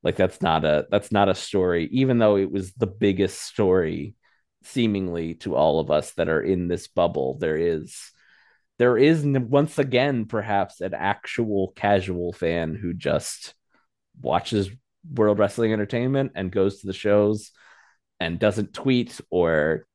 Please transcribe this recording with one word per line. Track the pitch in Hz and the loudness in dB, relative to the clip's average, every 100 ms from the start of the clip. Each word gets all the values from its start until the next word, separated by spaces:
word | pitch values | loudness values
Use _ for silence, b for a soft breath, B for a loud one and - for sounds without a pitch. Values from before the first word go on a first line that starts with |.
like, | 160 - | -4 0
that's | 92 - | 0 0
not | 180 80 | 0 2
a, | 78 76 - | 2 2 2
that's | 101 - | -2 0
not | 107 98 | 2 2
a | |
story, | 92 - 98 92 87 82 | 0 -2 0 2 0 0
even | 127 131 120 | 0 2 4
though | 107 101 | 4 4
it | 98 | 0
was | 98 92 | -4 -8
the | - 107 | -4 -6
biggest | 95 101 95 95 - | 0 0 2 -2 -2
story | - - 101 92 80 82 90 - _ _ _ _ | -12 -2 2 2 2 -4 -10 -14 _ _ _ _
seemingly | - - 117 101 92 85 82 | -8 0 0 0 -2 -4 -6
to | 82 - | -8 -4
all | 65 78 78 | 2 2 2
of | 67 | 2
us | 76 - | 0 -2
that | - 85 | -4 0
are | 78 | 0
in | - 92 87 | 0 -2 -2
this | 87 - | -6 -4
bubble. | - 85 - 65 67 | 0 0 0 -4 -4
There | 80 78 | -2 0
is, | 85 82 78 - - b b b b b b _ | 0 -2 -6 -18 -20 b b b b b b _
there | 123 117 | 4 6
is | 143 160 | 6 4
n-, | 147 135 117 | 2 0 2
once | 139 147 - | 2 2 0
again, | 151 123 139 127 | 0 2 2 0
perhaps | 110 113 101 101 98 - | -2 -4 0 0 -2 -6
an | 92 | -8
actual | - 98 101 - - 117 101 95 - | -4 -4 -4 -6 -6 -2 -2 -4 -2
casual | 104 101 92 90 87 | 2 2 0 -4 -6
fan | 85 85 85 82 | -4 -2 -2 -4
who | 78 92 | -6 -6
just | 87 - 73 - - - - _ _ _ _ _ - | -4 -2 -2 -4 -14 -16 -20 _ _ _ _ _ -10
watches | 87 85 - 107 95 113 _ _ 165 | -2 -2 0 -2 -2 -8 _ _ -12
World | 131 107 104 | 0 2 2
Wrestling | 101 - 113 | 0 0 -2
Entertainment | 110 101 120 127 135 135 | -2 -2 -4 -2 -2 -2
and | - 92 | -4 -4
goes | 98 95 - | 0 0 -2
to | 98 | -12
the | |
shows | 95 104 104 104 107 - b b b b b _ _ | -6 2 4 4 0 -6 b b b b b _ _
and | 85 85 | -6 0
doesn't | 107 101 101 | 0 0 -6
tweet | - 135 123 120 - - | -4 0 0 0 -10 -4
or | 90 85 80 76 80 - | 0 2 2 2 -2 -6